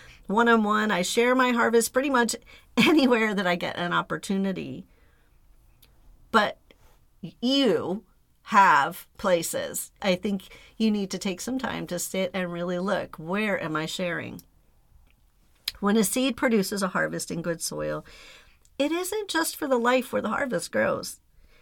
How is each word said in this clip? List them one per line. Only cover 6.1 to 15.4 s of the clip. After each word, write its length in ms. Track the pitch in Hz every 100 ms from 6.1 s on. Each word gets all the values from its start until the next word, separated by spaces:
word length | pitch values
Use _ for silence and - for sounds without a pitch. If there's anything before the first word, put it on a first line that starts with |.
| - -
But 260 | 233 208 - _ - _ _ _ _ 165 -
you 640 | 240 277 262 156 151 202 - _ _ _
have 640 | - 214 190 151 143 180 - _
places. 760 | 202 175 165 - 78 - - -
I 140 | 202 180
think 280 | 208 196 - - - -
you 140 | 220
need 180 | 208 190
to 60 | 185
take 240 | 202 175
some 160 | - 262
time 300 | - 165 165
to 120 | 175
sit 320 | - 185 190
and 180 | 190 180
really 280 | 170 175 180
look, 360 | 190 180 135 -
where 460 | 160 196 214 190
am 140 | 160 156
I 100 | 160
sharing? 560 | - 180 160 123 - - _ _ _ _ - _ _ _ _